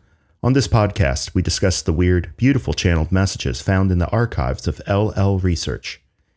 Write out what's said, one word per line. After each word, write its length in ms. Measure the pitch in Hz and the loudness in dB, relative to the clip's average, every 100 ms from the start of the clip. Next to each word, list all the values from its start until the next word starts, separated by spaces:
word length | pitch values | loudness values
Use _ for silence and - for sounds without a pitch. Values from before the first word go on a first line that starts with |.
| _ _ _ _ | _ _ _ _
On 120 | 123 | 0
this 120 | 135 - | 2 2
podcast, 680 | 120 104 92 78 64 - | 2 2 2 0 0 -4
we 80 | 92 | -2
discuss 400 | - - 98 - | -2 0 0 0
the 100 | - | -2
weird, 420 | 80 90 90 82 - | 0 2 2 -2 -2
beautiful 340 | 127 139 - | 0 0 -2
channeled 400 | 76 92 85 78 | -2 0 2 2
messages 480 | 95 95 - 67 62 | 2 0 -2 -6 -4
found 320 | - 95 95 | 0 0 2
in 60 | 90 | 2
the 100 | 85 | 0
archives 580 | 110 117 - 64 - - | 0 0 -2 -2 -2 -4
of 140 | - - | -6 -2
L 260 | 98 107 | 0 0
L 240 | - 98 95 | 0 0 2
Research, 600 | 90 85 - 58 - - _ _ _ | 0 0 -4 -8 -10 -16 _ _ _